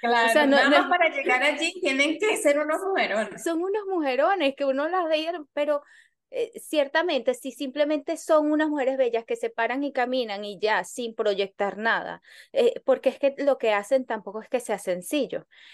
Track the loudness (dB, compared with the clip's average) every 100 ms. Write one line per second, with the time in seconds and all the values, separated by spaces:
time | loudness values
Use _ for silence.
0 | 0 2 4 4 6 6 6 4 4 2
1 | 2 0 0 2 2 0 -2 -2 -2 0
2 | 0 0 0 2 2 2 0 -2 -2 0
3 | 0 -2 -4 -6 -4 -2 -2 -4 -2 -2
4 | 0 2 2 2 0 0 -2 0 0 0
5 | 0 0 -2 -8 -8 -6 -2 -2 -6 -20
6 | _ _ _ -8 -8 -8 -4 0 2 2
7 | 0 0 -2 -4 -6 -8 -8 -2 0 0
8 | -2 -6 2 4 4 2 0 0 -2 0
9 | 0 0 -4 -6 -6 -2 -2 -2 -4 -2
10 | -2 -2 -4 -6 -8 -4 0 0 -2 -6
11 | -8 -2 0 0 -2 -2 -4 -2 0 0
12 | -2 -12 -16 -20 -6 2 2 2 0 2
13 | 2 0 -2 0 0 2 2 0 2 0
14 | 0 -8 -8 -12 -6 -6 -4 -6 -4 -6
15 | -2 -2 -2 -6 -12 -20 -20